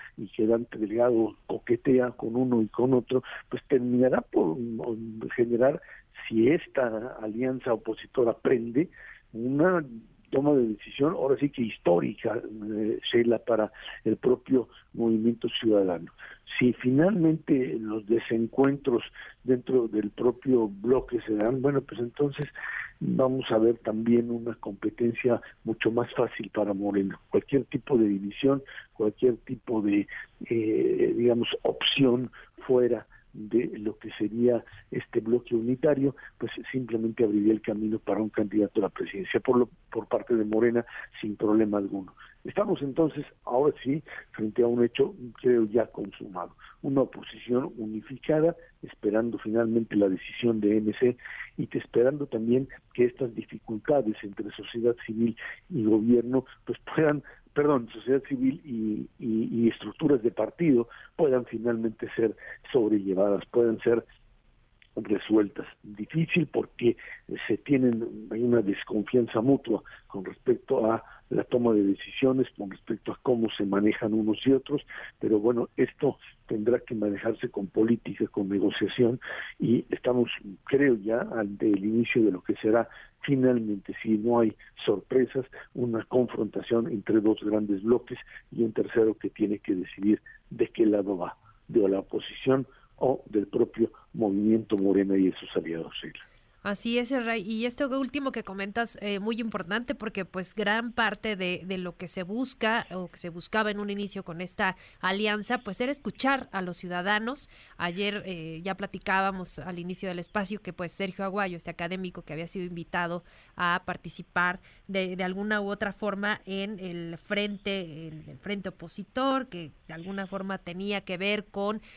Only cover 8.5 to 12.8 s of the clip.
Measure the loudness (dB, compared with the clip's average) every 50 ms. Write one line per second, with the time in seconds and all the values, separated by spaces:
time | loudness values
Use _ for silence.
8.5 | 2 2 0 0 0 0 0 0 -4 -12 -20 -20 -20 -20 _ _ -10 -6 -4 -2
9.5 | 0 2 4 4 4 2 0 -4 -10 -16 -18 -20 _ _ _ _ -2 0 2 4
10.5 | 4 4 4 2 0 -4 -8 -12 -4 -2 0 0 0 0 0 2 2 2 2 -2
11.5 | -2 -2 -4 -4 -6 -2 _ 2 2 4 2 0 -4 -4 -4 -4 -4 -4 -6 -8
12.5 | -10 -10 -8 -6 -4 -2